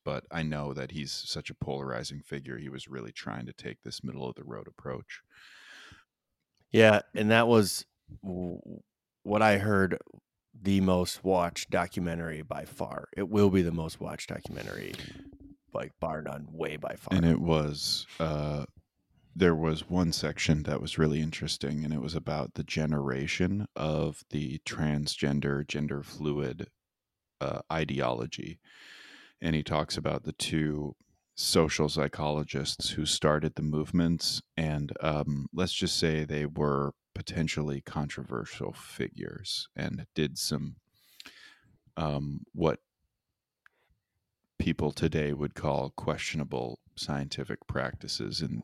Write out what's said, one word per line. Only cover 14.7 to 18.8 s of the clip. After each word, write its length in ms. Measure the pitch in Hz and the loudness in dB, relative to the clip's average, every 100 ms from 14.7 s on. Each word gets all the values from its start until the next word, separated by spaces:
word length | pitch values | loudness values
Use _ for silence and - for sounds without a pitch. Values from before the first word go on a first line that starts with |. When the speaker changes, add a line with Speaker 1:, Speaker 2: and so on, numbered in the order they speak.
| 50 50 - - - - - - - _ | -8 -8 -10 -12 -14 -18 -18 -20 -20 _
Speaker 2:
like, 180 | - 71 - | -8 -8 -6
bar 220 | 82 78 | -6 -4
none, 260 | 76 71 76 | -6 -10 -10
way 260 | 80 80 76 | -6 -6 -6
by 180 | 73 - | -8 -8
far. 200 | - 92 | 0 4
Speaker 1:
And 80 | 82 | 6
it 140 | 80 | 6
was, 680 | 85 78 76 73 - - - - | 4 4 2 -2 -2 -4 -4 -4
uh, 460 | 80 76 73 73 71 - | -2 0 -2 -4 -6 -14